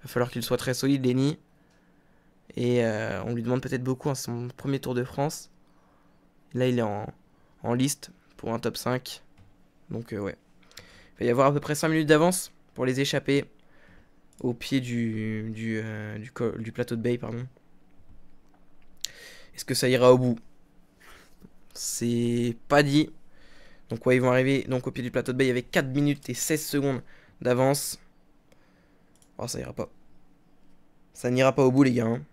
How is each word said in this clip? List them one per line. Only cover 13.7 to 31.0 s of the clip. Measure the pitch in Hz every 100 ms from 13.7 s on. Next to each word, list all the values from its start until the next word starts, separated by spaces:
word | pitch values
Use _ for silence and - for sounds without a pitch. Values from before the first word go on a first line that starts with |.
| - - - - _ - -
au | 127
pied | 120 - 135
du, | 123 120 117 110 110 110 110
du, | 110 113 110
euh, | 110 107 107 107
du | 113
col, | - 120 -
du | 113
plateau | - 120 117
de |
Bay, | 117 120
pardon. | 117 117 127 - _ - - - - - - - - _ - - - - - - - - -
Est-ce | - -
que |
ça | 131 127
ira | 123 123
au | 127
bout ? | 127 117 - - - - _ _ - - - - - - -
C'est | - - - 120 117 120 120 120 120 -
pas | 143
dit. | 147 147 156 - - - - - - - -
Donc | 117 127
ouais, | 127
ils |
vont | 127
arriver | 127 131 139 -
donc | 127 131
au |
pied | 135
du | 123
plateau | 123 117
de | 127
Bay | 131
avec | 123 120
quatre | 180 139
minutes | 135 143 143 -
et |
seize | 123 - 156
secondes | - 143 139 123 - - - -
d'avance. | 123 123 131 143 - - - _ _ _ _ - _ _ _ _ _ _ _ -
Oh, | 123
ça | -
ira | 127
pas. | 127 - - - - - _ _ - - - - _